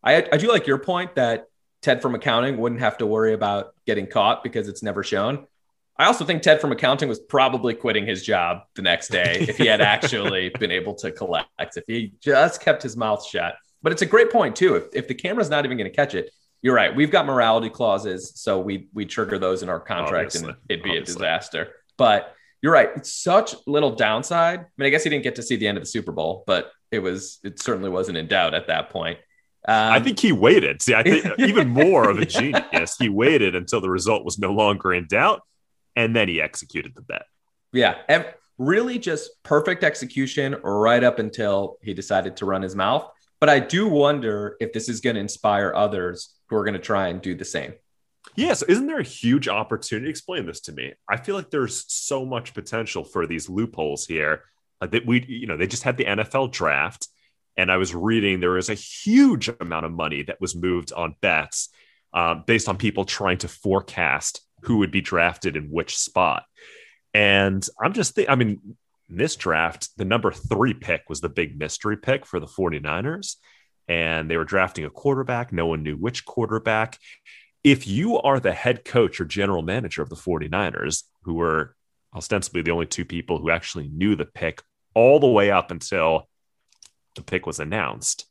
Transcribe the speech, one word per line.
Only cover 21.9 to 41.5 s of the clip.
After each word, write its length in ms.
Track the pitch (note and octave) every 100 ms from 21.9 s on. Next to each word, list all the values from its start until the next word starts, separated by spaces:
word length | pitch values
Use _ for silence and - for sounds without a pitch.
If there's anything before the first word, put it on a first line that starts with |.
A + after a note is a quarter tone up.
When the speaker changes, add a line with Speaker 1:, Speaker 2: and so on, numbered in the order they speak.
| -
Speaker 1:
But 380 | B2 G#2 - - _ _
you're 120 | C#3+
right. 160 | D#3 A2+ -
It's 160 | -
such 440 | - - F#3+ A3+ - -
little 240 | C#3+ C#3+ -
downside. 640 | G#2+ A2 - E3+ E3 F3+
I 60 | F3 -
mean, 100 | C#3
I 20 |
guess 140 | D3+
he 60 | D#3
didn't 140 | D3
get 120 | B2+ B2
to 80 |
see 120 | A#2 A2+
the 120 | G#2
end 100 | G2+
of 60 |
the 60 | -
Super 220 | A#2 F#2
Bowl, 320 | D#2 D#2+ F2+ -
but 260 | F#2 - _ _
it 80 | A2+
was, 400 | F#2 F#2 - -
it 160 | - -
certainly 300 | - G2+ F#2+
wasn't 280 | F#2 F#2 E2+
in 100 | D#2+
doubt 260 | G2 E2
at 140 | D#2+ -
that 240 | D#2+ D#2+
point. 260 | F2+ E2 F2 _ _ _ _ -
Um, 260 | A2 A2
Speaker 2:
I 60 | A#2
think 200 | A#2+ A2+
he 120 | -
waited. 500 | A2+ A2 F#3+ C#2+ C#2+
See, 140 | - A2+
I 80 |
think 220 | D#3 G#3 F#3
Speaker 1:
<laughs> 40 | -
Speaker 2:
even 300 | B3+ G#3 C3
more 400 | B2 E3 E3+ A2
of 80 | F#2
a 40 |
Speaker 1:
Yeah. 400 | E2+ - C3 C#3 -
Speaker 2:
genius, 260 | F2 E2+ -
he 120 | A#2+
waited 460 | G2+ B2+ D3+ G2 F2+
until 260 | F2+ A#2
the 80 | F#2
result 360 | F#2 F2 G#2+ -
was 140 | G2+
no 120 | G2
longer 420 | G2+ G#2+ G2+ F#2+
in 140 | F2+ E2
doubt, 340 | G2+ F3 G#3+ _ _ _ _ _ -
and 200 | A2+ A2+
then 120 | G2+
he 140 | E2
executed 520 | D#2 - - D#2+ - -
the 60 |
bet. 240 | - - - _ _ _ _
Speaker 1:
Yeah. 240 | B2 A2 - -
Ev-, 260 | E3 D#3+ - _ _
really 420 | C3 G3 B3 B3
just 320 | F3+ D#3 - _
perfect 400 | - D3+ D#3 F3
execution 720 | F3 - B2 C3+ C3 D3 C3+ C#3
right 400 | - G#2 A2 A#2+
up 160 | B2 A#2+
until 580 | A2 - G#2